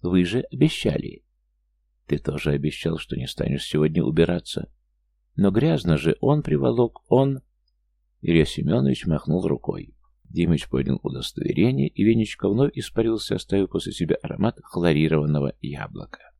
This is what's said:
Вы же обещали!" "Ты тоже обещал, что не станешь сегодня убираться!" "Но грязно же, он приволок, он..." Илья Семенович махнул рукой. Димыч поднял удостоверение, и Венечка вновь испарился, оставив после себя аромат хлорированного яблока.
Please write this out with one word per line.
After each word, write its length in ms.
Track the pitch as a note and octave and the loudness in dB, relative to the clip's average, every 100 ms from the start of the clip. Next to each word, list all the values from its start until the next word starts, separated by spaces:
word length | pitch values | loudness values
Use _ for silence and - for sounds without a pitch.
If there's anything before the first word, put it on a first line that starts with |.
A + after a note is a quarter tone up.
Вы 200 | F2 F#2 | 2 2
же 180 | F2 A2 - | 2 0 -4
обещали!" 720 | B2+ D3+ - - - - - _ _ _ _ _ _ _ _ _ | 2 2 2 -2 -2 -6 -12 _ _ _ _ _ _ _ _ _
"Ты 140 | D2 | -4
тоже 320 | - D2 D2+ | -2 -4 -2
обещал, 480 | C#2+ C#2+ - E2 E2 | 0 -2 -4 -6 -6
что 180 | - - | -8 -8
не 100 | B1+ | -8
станешь 380 | - - C#2 - | -6 -4 -4 -2
сегодня 380 | D2+ D#2 D#2 | 0 2 2
убираться!" 680 | - D#2 E2+ F2 - - - _ _ _ _ _ _ - | 0 2 2 2 -6 -10 -10 _ _ _ _ _ _ 0
"Но 140 | G2 | 2
грязно 480 | F#2+ D3+ D#3+ F2 D#2 | 2 2 0 2 2
же, 200 | D#2 - | 2 0
он 220 | - D3 | 2 2
приволок, 580 | D#3 D#3 C3 A#2 A#2 - _ | 2 0 2 2 0 -2 _
он..." 340 | B2+ C#3 C3+ _ _ _ _ _ _ _ _ | 4 4 0 _ _ _ _ _ _ _ _
Илья 240 | - E2 D2+ | 2 4 4
Семенович 640 | - - G#2+ C#2 C2 - | 0 0 2 2 0 0
махнул 400 | D#2 - E2 F2 | -2 0 -2 0
рукой. 480 | C#2 - - - _ _ _ _ | -2 -4 -8 -8 _ _ _ _
Димыч 380 | - E2+ D#2+ - | -2 2 2 0
поднял 280 | B1+ C2+ C2+ | -4 -2 -2
удостоверение, 840 | - B1+ - - - - A2+ C3+ C#3 | -4 -8 -10 -6 -4 2 2 2 -2
и 140 | - | 2
Венечка 440 | G2+ A#2 G#2+ - F#2+ | 2 2 0 -2 -2
вновь 240 | G#2 C#3+ - | 0 0 -2
испарился, 600 | - - A2+ A2 - F#2+ | -8 -2 0 -2 -4 -6
оставив 340 | - G2 F#2+ | -2 -2 0
после 220 | - - | -2 -6
себя 240 | - D#2 E2 | -6 -2 -2
аромат 360 | - - A2+ - | -4 -2 -2 -2
хлорированного 920 | - - F2 D2 D#2 D#2+ D2 D2+ C#2+ - | -10 -2 2 2 2 2 2 0 -2 -6
яблока. 720 | - C#2+ - G1+ - - - _ | -10 -10 -12 -12 -16 -18 -20 _